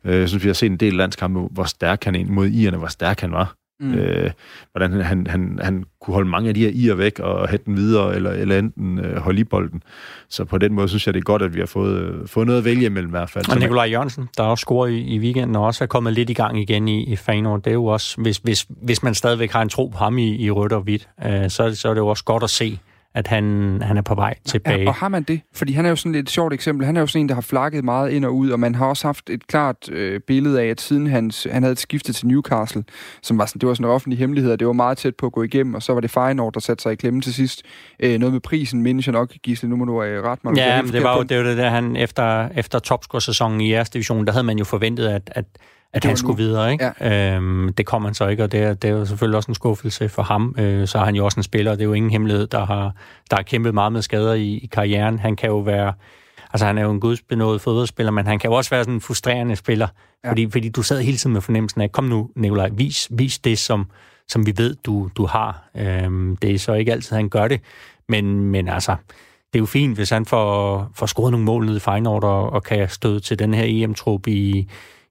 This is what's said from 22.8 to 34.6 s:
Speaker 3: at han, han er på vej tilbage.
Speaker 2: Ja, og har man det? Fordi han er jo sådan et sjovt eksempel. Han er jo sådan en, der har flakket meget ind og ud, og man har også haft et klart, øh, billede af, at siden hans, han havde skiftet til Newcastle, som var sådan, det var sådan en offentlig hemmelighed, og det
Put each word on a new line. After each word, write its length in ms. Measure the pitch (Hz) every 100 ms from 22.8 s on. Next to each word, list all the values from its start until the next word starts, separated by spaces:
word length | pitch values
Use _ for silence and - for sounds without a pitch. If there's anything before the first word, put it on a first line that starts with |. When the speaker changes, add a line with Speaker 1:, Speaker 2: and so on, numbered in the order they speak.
| - _ _
Speaker 3:
at 140 | 117 104
han, 160 | 110 104 104 101 95
han 160 | 104 104
er 40 |
på 140 | 98 101
vej 180 | 104 - -
tilbage. 360 | 107 - 101
Speaker 2:
Ja, 60 | 95
og 60 | 135
har 140 | 196
man 140 | 190
det? 180 | 151 160 -
Fordi 200 | - 139
han 120 | 139 170
er 40 |
jo 60 | 160
sådan 200 | 170 151
et 140 | 135
sjovt 240 | - 165
eksempel. 320 | 139 160 147 135
Han 120 | 170
er 40 |
jo 60 | 151
sådan 140 | 160
en, 80 | 147
der 60 | 123
har 60 |
flakket 420 | 113 135 143 151
meget 280 | 123 127 135
ind 140 | 143 131
og 100 | 131
ud, 140 | 135
og 100 | 120
man 160 | 120 120
har 100 | 135
også 220 | 143 151
haft 220 | 143 -
et 180 | 120 -
klart, 440 | 156 143 - -
øh, 280 | 73 95 101
billede 420 | - 135 143 131
af, 40 | 117
at 160 | 113
siden 260 | - 143 147
hans, 400 | 131 113 - -
han 120 | 127
havde 120 | 127 127
skiftet 400 | - 147 - 113
til 120 | 120
Newcastle, 560 | 135 - 117 107 107 107 - - -
som 160 | - 113
var 80 | 104
sådan, 140 | 98
det 80 | 127
var 60 |
sådan 120 | 120 123
en 60 |
offentlig 280 | 127 131 120
hemmelighed, 320 | 131 143 127
og 80 |
det 80 | 110